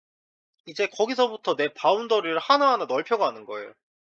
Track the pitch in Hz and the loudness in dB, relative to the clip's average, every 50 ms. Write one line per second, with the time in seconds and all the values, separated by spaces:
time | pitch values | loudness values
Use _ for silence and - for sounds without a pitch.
0 | _ _ _ _ _ _ _ _ _ _ _ _ _ - 156 - 202 190 - - | _ _ _ _ _ _ _ _ _ _ _ _ _ -12 -4 -2 -2 -2 0 -2
1 | 208 226 254 240 254 240 220 214 - 185 160 135 147 151 - - - 156 190 214 | -2 0 2 0 0 0 0 -4 -2 -2 0 0 0 -4 -4 0 2 2 2 2
2 | 233 226 226 214 180 165 160 160 - - 277 285 285 269 254 214 170 123 127 135 | 2 0 0 0 0 0 -4 -2 2 2 2 4 4 4 2 2 0 -2 -2 -2
3 | 160 - 233 214 190 139 113 110 107 104 107 104 104 104 107 _ _ _ _ _ | -2 0 0 0 0 0 -2 -4 -12 -12 -10 -10 -10 -12 -16 _ _ _ _ _
4 | _ _ | _ _